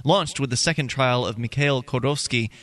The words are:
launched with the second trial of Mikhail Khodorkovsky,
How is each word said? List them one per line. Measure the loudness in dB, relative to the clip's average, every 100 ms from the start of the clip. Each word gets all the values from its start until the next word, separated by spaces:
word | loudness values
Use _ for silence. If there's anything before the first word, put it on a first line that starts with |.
launched | 2 2 2 -4
with | -2
the | 0
second | 0 0 -2
trial | 2 2 2
of | 0 -2
Mikhail | -4 0 0 0
Khodorkovsky, | -2 -2 0 -2 -2 -2 -2 -6